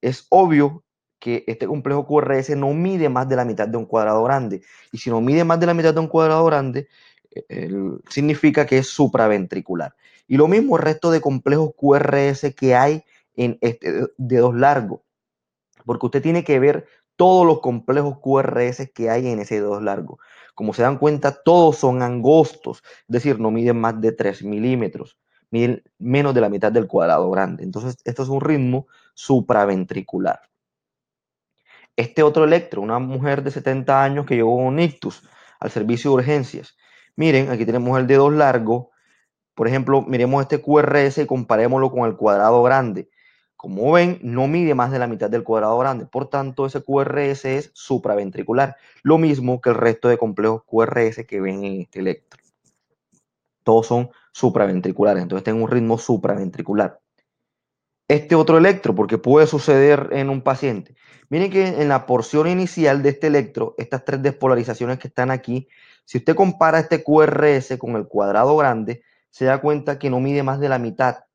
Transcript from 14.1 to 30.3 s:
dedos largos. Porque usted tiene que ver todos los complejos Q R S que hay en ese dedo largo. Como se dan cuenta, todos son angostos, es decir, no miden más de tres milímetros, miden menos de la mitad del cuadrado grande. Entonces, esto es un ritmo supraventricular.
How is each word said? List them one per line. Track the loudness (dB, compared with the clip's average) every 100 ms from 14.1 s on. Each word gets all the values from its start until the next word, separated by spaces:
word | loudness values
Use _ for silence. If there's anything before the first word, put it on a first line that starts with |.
| _
dedos | -2 2 2
largos. | 4 2 2 -2 -10 _ _ _ _ _ _ _ _ -8
Porque | -6 -2
usted | -2
tiene | 0 -2
que | 0 2
ver | 2 0 -4 _ _ _
todos | 4 6 6
los | 4
complejos | 0 -6 -2 -2 -2 -6
Q | 0 0
R | 0 -2 -4
S | -4 -14
que | -6 -4
hay | -2 -2
en | -4
ese | -4
dedo | -4 -4 -4
largo. | -4 -6 -8 -16 _ _ -20
Como | -10 -8
se | 0
dan | 0 2
cuenta, | 0 0 -2 -2
todos | 4 6 6 4
son | 0 0
angostos, | -2 -2 4 4 4 -2 -16 -16
es | _ -20 _
decir, | -4 -2 -2
no | 0
miden | 0 0 0
más | -2 0
de | -2
tres | -2 -4 -4
milímetros, | -8 -4 -2 -2 -4 -8 -18 _ _ _ _
miden | -2 -2 -2 _ _
menos | -2 0 2
de | 2
la | 0
mitad | 0 0
del | 0 0
cuadrado | 0 2 2 0
grande. | -2 -4 -6
Entonces, | -10 -10 -10 -10
esto | -10 -8
es | -6
un | -4
ritmo | -2 0 0 -4 -6 _ _
supraventricular. | _ 0 0 2 2 2 0 -4 -10 -8 -6 -4